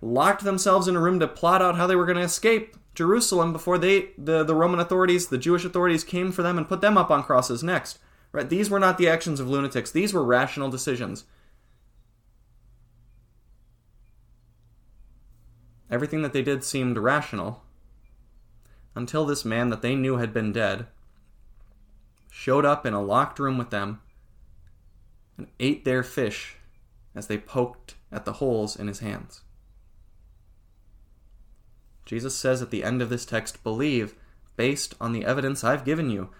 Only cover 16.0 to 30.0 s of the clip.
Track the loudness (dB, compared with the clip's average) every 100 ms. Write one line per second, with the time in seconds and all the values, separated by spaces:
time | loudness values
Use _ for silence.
16 | -2 -2 -2 -2 0 -2 -2 -2 -2 0
17 | 2 0 -2 -6 -8 -10 -16 -20 -20 -20
18 | -20 -20 -20 -20 -20 -20 -20 -20 -16 -10
19 | -6 -2 -2 -2 -2 -2 -2 -2 -2 -2
20 | 0 -2 -2 -2 -2 -2 -2 -2 -8 -18
21 | -20 _ _ -20 -20 -20 -20 -20 -20 -20
22 | -20 _ -20 -8 0 4 4 2 0 -2
23 | 0 0 0 -2 -4 -2 -4 -6 -6 -8
24 | -16 -20 -20 -20 -20 -20 -20 -20 -20 -20
25 | -20 -20 _ -20 -18 -4 -2 -2 0 -2
26 | -2 -2 -4 -4 -12 -18 -20 -20 -20 -20
27 | -20 -14 -8 -8 -4 -2 -2 -4 -20 -20
28 | -16 -12 -10 -4 -2 0 -2 -6 -10 -8
29 | -10 -10 -12 -20 -20 -20 -20 -20 -20 -20